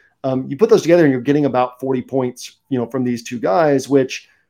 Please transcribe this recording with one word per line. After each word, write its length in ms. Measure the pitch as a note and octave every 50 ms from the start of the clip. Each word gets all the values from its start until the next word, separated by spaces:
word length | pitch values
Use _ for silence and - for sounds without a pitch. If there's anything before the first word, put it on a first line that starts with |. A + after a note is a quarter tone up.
| _ _ _ _
um, 240 | - C3+ C3 C3 C3 C3+
you 80 | C#3+
put 120 | C3+ G#3+ A3
those 140 | A3 F#3
together 220 | - D3+ E3+ F3 D#3+
and 80 | C#3
you're 80 | C3 B2+
getting 260 | A#2+ C#3 C#3+ D3+ C#3+
about 340 | C3 A#2 B2+ B2 B2 - -
forty 220 | C3 C3 C3+ B2+
points, 560 | A#2+ - B2+ C3+ B2+ B2 - - - - _ _ _ -
you 100 | C3+ B2
know, 80 | A#2
from 180 | A#2 - C3+ B2+
these 180 | B2 A#2+ A#2
two 160 | - - B2+ A2+
guys, 500 | B2 E3+ F#3+ F3+ D#3+ D3+ C#3+ C3 C3+ B2+
which 400 | C#3 C3+ C3 C3 - - - _ _ _ _